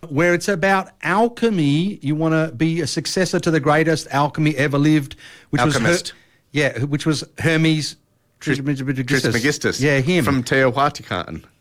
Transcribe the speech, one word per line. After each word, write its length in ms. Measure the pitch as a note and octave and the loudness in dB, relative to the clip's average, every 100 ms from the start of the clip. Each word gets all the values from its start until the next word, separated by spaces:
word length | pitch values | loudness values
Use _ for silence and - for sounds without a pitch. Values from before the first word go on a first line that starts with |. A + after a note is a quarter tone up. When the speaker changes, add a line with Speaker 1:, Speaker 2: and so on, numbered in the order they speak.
| E3+ | -6
Speaker 1:
where 260 | C#3+ F3 | 0 2
it's 140 | F3 E3+ | 2 0
about 420 | G3 G3 G3 F#3 _ | 0 2 0 -2 _
alchemy. 960 | D3 F#3 A#3 A#3 A3+ G3 D3 C#3+ F#3+ G#3 | -2 0 0 0 0 2 2 2 0 -4
You 120 | C#3 | -4
wanna 380 | D3+ D#3+ D#3+ D#3 | -2 0 0 -2
be 280 | A#2 D#3+ E3 | -2 -2 -2
a 60 | C#3+ | -4
successor 520 | - D3 - F3+ F3+ | -4 -4 -2 0 0
to 100 | F3 | 0
the 100 | D#3+ | 0
greatest 460 | D3 D3+ D#3+ D#3 - | 2 2 2 0 -2
alchemy 460 | C#3 D3 - D3+ C#3+ | -2 -2 0 -2 0
ever 220 | C#3+ C#3 | 0 2
lived, 380 | D3+ D#3 C#3+ - - - - | 4 2 0 -12 -20 -20 -6
which 120 | - | 0
was 120 | A#2+ | 0
Her-, 60 | B2 | 2
Speaker 2:
Alchemist. 320 | A2+ F3 - - _ _ _ | 0 0 -2 -16 _ _ _
Speaker 1:
yeah, 260 | C#3 C#3 A2+ | -2 -2 -2
who, 80 | C#3+ | -4
which 200 | C#3+ - | -2 -2
was 160 | D3+ - - | -2 -4 -4
Hermes 580 | D#3+ D#3+ D#3+ D#3 C#3+ - _ _ _ _ | 0 2 2 2 -2 -10 _ _ _ _
Speaker 2:
Tris-, 180 | - C3+ | -4 -2
Speaker 1:
Trismegistus. 640 | C#3 C#3 C3+ C3 B2 C#3 | -2 -4 -2 -4 -2 0
Speaker 2:
Trismegistus. 580 | - A#2 B2+ D3 A#2+ F2+ | 0 0 0 0 -2 0
Speaker 1:
Yeah, 200 | C#3 C#3 | 2 2
him. 240 | C3 F3+ | 2 2
Speaker 2:
From 180 | C#3 C3+ | 2 0
Teotihuacan. 1000 | A#2+ C3+ C3 A#2+ C#3+ - G#2+ G2 - D#2+ - _ | 0 2 2 2 -2 -2 -8 -8 -6 -10 -14 _